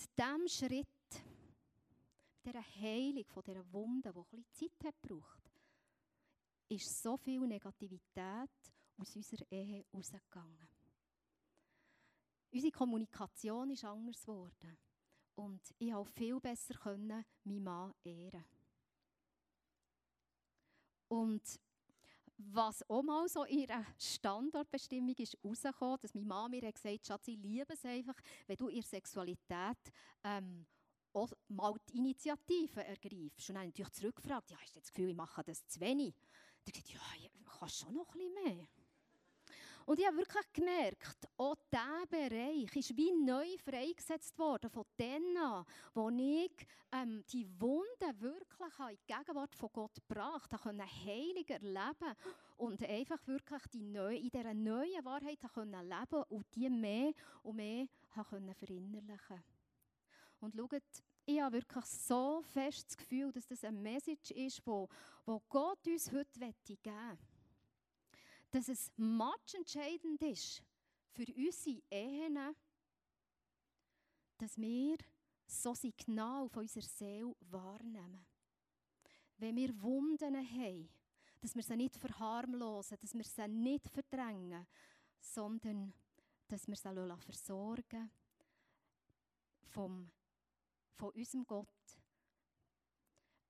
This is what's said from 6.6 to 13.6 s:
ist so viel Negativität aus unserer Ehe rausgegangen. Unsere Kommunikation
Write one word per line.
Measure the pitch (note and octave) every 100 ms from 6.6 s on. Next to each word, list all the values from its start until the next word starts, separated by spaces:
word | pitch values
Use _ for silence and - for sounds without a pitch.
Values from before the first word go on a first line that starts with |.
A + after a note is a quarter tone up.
| -
ist | G#3 - -
so | A3+ C4
viel | - C4 B3+
Negativität | G#3 G3+ - G3+ F#3 _ - F#3 G#3+ C#4 _ - _ _ -
aus | F#3+ G#3
unserer | G#3 A3 -
Ehe | F#3+ G3+ G3+ -
rausgegangen. | F#3+ - G3 - F3+ E3 D#3+ E3 _ - _ _ _ _ _ _ _ _ _ _ _ _ _ _ _ _
Unsere | B3 D4+
Kommunikation | - B3 A3+ A3 - G3 - G#3+ A3+